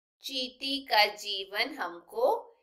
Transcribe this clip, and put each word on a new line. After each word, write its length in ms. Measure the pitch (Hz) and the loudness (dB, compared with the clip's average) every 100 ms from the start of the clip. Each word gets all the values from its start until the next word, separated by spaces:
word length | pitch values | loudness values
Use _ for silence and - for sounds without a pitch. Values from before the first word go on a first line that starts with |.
| _ _ | _ _
चींटी 560 | - 269 254 - 269 277 269 | -6 -4 -6 -6 -4 -4 2
का 200 | 220 208 | 4 4
जीवन 680 | 208 208 196 196 208 262 - | 2 -8 -6 -6 -2 -2 -2
हमको 640 | 180 170 - 220 262 453 - _ | -6 -8 -8 2 2 2 -4 _